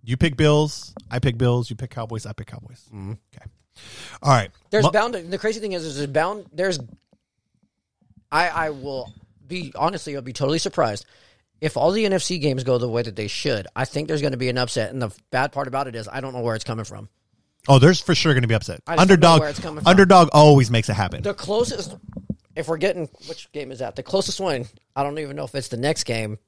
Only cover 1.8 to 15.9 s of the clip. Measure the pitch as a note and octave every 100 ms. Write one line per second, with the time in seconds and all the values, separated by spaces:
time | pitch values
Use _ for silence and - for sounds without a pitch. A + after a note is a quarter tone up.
1.8 | B2+ - A2 A2+ G#2 G#2 G#2+ - - B2+
2.8 | _ G#2+ F#2+ A2 _ - - _ _ _
3.8 | - - - - C#3+ B2+ G2 _ _ G#3
4.8 | G3+ G3+ A#3 A3 E3 F#3+ G#3+ A3 G#3 F#3
5.8 | D#3+ C#3 C#3+ C#3+ E3+ G#3 F#3+ D#3 F#3+ D#3+
6.8 | A#2+ - _ _ _ _ _ _ _ _
7.8 | _ _ _ _ _ D3+ F3 D#3+ D#3 C#3+
8.8 | C3+ C3+ A#2 - _ _ C3+ F3+ C#3+ -
9.8 | D#3 F#3+ - C#3+ B2+ A#2+ C3+ D#3+ - -
10.8 | B2 G#2 - _ _ _ _ _ D#3 -
11.8 | D3+ G3+ G#3 F#3+ - F3+ D3 C3 B2+ B2
12.8 | A#2+ A#2 A2+ G2+ G#2 - D3 A2 F#2+ -
13.8 | C3 D3 D3+ D#3 C#3+ B2+ B2+ B2+ B2 -
14.8 | G#2+ C3 A2+ - _ B2+ C3+ C#3 C3+ C3
15.8 | C3+